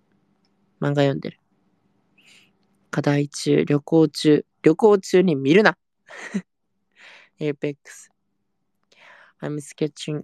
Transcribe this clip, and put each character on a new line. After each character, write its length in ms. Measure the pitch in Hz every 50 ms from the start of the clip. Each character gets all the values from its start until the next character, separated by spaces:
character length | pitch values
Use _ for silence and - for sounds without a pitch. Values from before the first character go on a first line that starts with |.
| _ _ _ _ _ _ _ _ _ _ _ _ _ _ _ _
漫 140 | - 143 143
画 80 | 143 143
読 120 | 139 139
ん 60 | -
で 100 | - -
る。 100 | - _ _ _ _ _ _ _ _ _ _ _ _ _ _ _ _ _ _ _ _ _ _ _ _ _ _ _ _ _ _ _
課 120 | - - -
題 260 | 151 143 143 143 143
中、 360 | - - - 151 143 151 165
旅 160 | - 147 143
行 280 | - - 165 165 160 151
中。 380 | - - - 156 151 - - - _ _ -
旅 140 | 156 160
行 220 | - 226 214 208 196
中 240 | - - - 180 185
に 140 | 185 156
見 180 | 135 135 135 160
る 80 | 202 220
な。 160 | 180 170 - _ _ _ _ _
<laughs> 1300 | _ - - - - - 196 - _ _ _ _ _ _ _ _ _ _ _ - - - - - _ _ _
エ 120 | 156 147
ー 40 | 139
ペ 160 | - - 147
ッ 60 | 143 - _
ク 80 | -
ス。 200 | - - - _ _ _ _ _ _ _ _ _ _ _ _ _ _ _ _ _ _ _ - - - - - _ _ _
I'm 160 | - 143 147
sketching 640 | 147 143 - - - 156 147 - - - - 151 147